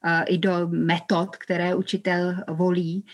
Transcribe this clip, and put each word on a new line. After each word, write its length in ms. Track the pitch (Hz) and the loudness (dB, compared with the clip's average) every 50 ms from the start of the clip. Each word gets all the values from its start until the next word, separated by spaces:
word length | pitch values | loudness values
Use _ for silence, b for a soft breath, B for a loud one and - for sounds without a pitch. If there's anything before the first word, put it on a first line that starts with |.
| - | 0
eh, 200 | 170 165 165 - | 2 0 2 2
i 140 | - 185 170 | 2 0 2
do 300 | 165 190 180 175 175 170 | 2 2 2 2 0 0
metod, 680 | 170 165 160 165 170 170 - - 202 170 175 196 - | 0 0 2 2 2 0 0 0 0 0 0 -2 -6
které 380 | - - - 185 170 175 180 180 | -16 -6 -4 -2 0 0 0 0
učitel 600 | 185 190 - - 190 - 185 180 175 180 180 180 185 - - | 0 -2 -2 -4 -2 0 0 0 2 0 0 -2 -4 -6 -6
volí, 560 | 160 160 180 185 180 180 175 165 170 190 202 B | -2 0 2 2 2 0 0 -2 -4 -6 -8 B